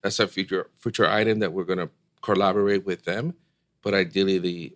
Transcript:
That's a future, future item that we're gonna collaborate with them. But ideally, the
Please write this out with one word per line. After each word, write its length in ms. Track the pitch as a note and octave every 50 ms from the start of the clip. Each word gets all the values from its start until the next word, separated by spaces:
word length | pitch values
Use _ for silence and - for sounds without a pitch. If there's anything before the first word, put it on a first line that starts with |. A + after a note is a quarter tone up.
| -
That's 160 | G2+ F#2+ -
a 80 | A2
future, 420 | F#2+ - F#2+ F#2+ - F#2+ F#2 E2+ - _
future 320 | _ - A#2 G#2+ - A2 E2
item 300 | F#2+ G#2+ A2 A2+ A2 G#2+
that 140 | G#2+ F2+ D#2+
we're 120 | F#2+ F2+
gonna 260 | E2+ F#2 F#2 E2+ D#2 _ _ _ _ _ _ -
collaborate 640 | - G#2 F#2+ G2+ F#2+ F#2 G#2 G2+ G2+ G2+ G2 F#2+
with 200 | G2 F2+ E2+ _
them. 300 | E2+ F2 G#2+ B2 E3 F3 _ _ _ _ _ _ _ _ _ _
But 120 | G#2 G2
ideally, 440 | G2 F#2 E2+ D#2+ F#2+ G2 G2 F#2+ F#2
the 360 | E2+ F2+ F2 F2 E2 - -